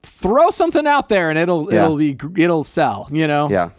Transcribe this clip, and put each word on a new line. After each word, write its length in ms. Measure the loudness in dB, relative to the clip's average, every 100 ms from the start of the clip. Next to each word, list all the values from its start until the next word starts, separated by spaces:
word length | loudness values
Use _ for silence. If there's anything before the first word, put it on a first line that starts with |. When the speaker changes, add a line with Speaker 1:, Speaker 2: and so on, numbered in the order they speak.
Speaker 1:
throw 460 | -20 -8 -2 2 2
something 360 | 2 0 0 2
out 240 | 0 0
there 180 | 0 0
and 100 | 0
it'll, 320 | 0 -2 0
Speaker 2:
Yeah. 120 | 0
Speaker 1:
it'll 140 | 2 0
be, 160 | -2
gr-, 260 | -2 -8 0
it'll 240 | 2 2
sell," 440 | -2 -2 -2 -2 -6
you 160 | -2 0
know? 220 | 0 0
Speaker 2:
Yeah. 200 | 0 -2